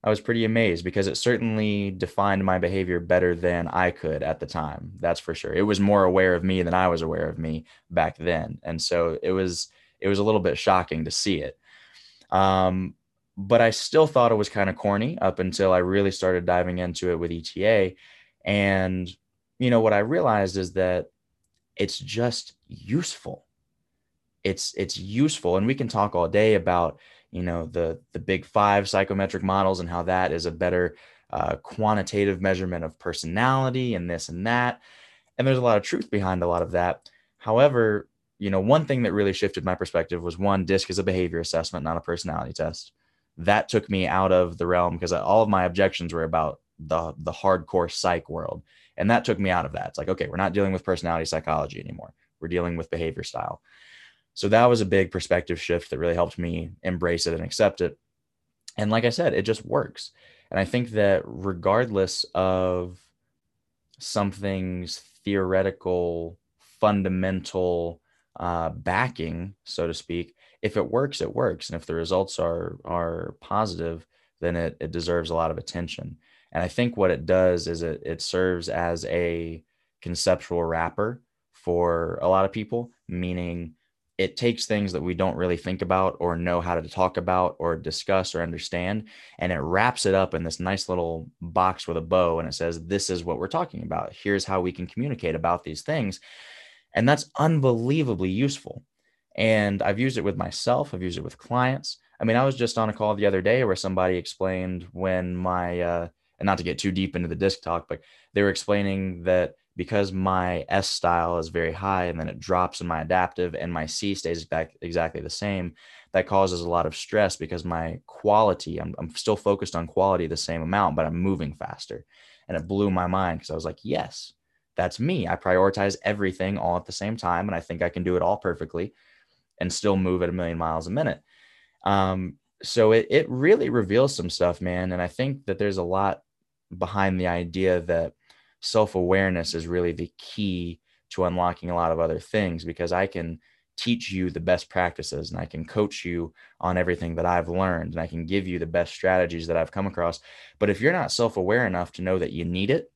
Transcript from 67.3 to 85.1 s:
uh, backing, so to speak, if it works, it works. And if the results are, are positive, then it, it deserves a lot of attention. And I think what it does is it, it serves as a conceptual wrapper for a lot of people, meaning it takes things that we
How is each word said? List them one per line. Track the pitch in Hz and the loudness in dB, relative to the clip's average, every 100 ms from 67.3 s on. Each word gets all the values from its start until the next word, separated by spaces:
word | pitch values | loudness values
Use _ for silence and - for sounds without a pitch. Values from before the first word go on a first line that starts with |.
| 92 - 95 90 87 85 82 _ _ _ - | -2 -4 -2 0 0 -2 -8 _ _ _ -8
uh, | 87 85 82 | -4 -2 -4
backing, | - - 98 127 120 80 82 92 - | -4 -2 0 -2 -4 -8 -6 -10 -14
so | - - 82 | -12 -4 -4
to | |
speak, | 80 - 85 82 _ _ _ | -6 -6 -6 -6 _ _ _
if | 104 107 | -4 -2
it | 64 | -2
works, | 117 139 139 | -2 -2 -4
it | - | -6
works. | 120 123 85 - | -2 -2 -2 -8
And | 82 | -10
if | - | -6
the | 82 | -6
results | 85 92 95 - | 0 0 0 -2
are, | 85 85 87 - | -2 -2 -6 -10
are | - 87 85 82 82 - | -6 -4 -2 -4 -8 -12
positive, | - 101 110 85 85 82 - _ _ _ | -4 -2 -2 -4 -6 -8 -14 _ _ _
then | 85 85 | -2 0
it, | 82 78 | -4 -4
it | 80 | -6
deserves | 85 82 85 80 | -4 0 -2 0
a | 82 | 0
lot | 80 | 0
of | 78 | -4
attention. | - 90 87 - - - _ _ _ | -8 -8 -8 -10 -12 -14 _ _ _
And | 80 | -4
I | 90 | -2
think | - 120 117 | 0 -2 2
what | 95 | 2
it | 71 82 | 2 2
does | 92 92 87 85 | 4 4 2 -2
is | 82 | -4
it, | 85 76 - | -4 -6 -8
it | 82 | -8
serves | - 92 92 90 82 | -4 0 0 0 -2
as | 80 87 85 - | -2 -2 -2 -2
a | 87 87 85 82 82 _ _ _ _ | -2 0 -2 -6 -10 _ _ _ _
conceptual | 85 87 - 87 - 87 | -8 -2 0 0 0 -2
wrapper | 82 82 82 - 107 117 _ _ _ | 0 0 -2 -2 -4 -4 _ _ _
for | _ - 87 87 85 82 85 | _ -2 0 2 0 -2 0
a | 87 | 2
lot | 95 | 4
of | 98 | 2
people, | 110 104 117 120 _ - | -2 -4 -6 -6 _ -10
meaning | 90 90 90 87 87 82 - _ _ _ - | -6 -4 -4 -4 -6 -10 -14 _ _ _ -4
it | 95 - | -4 0
takes | 120 117 - | 0 0 -2
things | 104 101 | 0 0
that | 87 | -2
we | 85 | -4